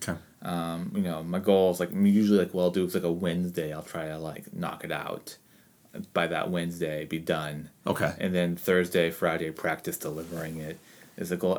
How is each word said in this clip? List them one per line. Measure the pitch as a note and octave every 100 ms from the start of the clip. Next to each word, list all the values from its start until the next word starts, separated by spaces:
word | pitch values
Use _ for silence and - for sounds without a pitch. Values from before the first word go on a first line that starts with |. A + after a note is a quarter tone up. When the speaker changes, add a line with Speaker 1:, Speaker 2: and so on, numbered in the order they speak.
| -
Speaker 1:
Okay. | E2 - -
Speaker 2:
Um, | - F2 E2+ E2 F2
you | G2+
know, | F2+ D#2+
my | E2+ F#2
goal | G2+ G2 F#2
is, | F2+
like, | F2
usually, | F#2+ G2+ G2+ G#2 G2+
like, | F2
what | F#2
I'll | F2+
do | F#2+
is, | F2+
like, | F#2
a | E2+
Wednesday, | E2+ F#2 E2+ F2 F2 D2+
I'll | D#2
try | - E2+ D#2
to, | D#2
like, | D#2+ C#2+ -
knock | - E2 D2+
it | E2
out | D2+ D2+ - - - _ _ _ _ _ - G#2
by | F2+ E2
that | E2 F2
Wednesday, | F2 E2+ E2+ D#2+ D2+
be | D#2 E2
done. | E2 D#2+ D2+ D2+ D2+ _ -
Speaker 1:
Okay. | F2 D#2+ -
Speaker 2:
And | G2
then | F2+ F2 E2+
Thursday, | - F2+ F2 F#2 E2
Friday, | - E2+ E2 D#2+
practice | D#2 E2 D#2 - E2+
delivering | D#2 D2+ E2+ E2+ E2 D#2+
it | D#2 - - - - -
is | F2
the | F2+
goal. | F#2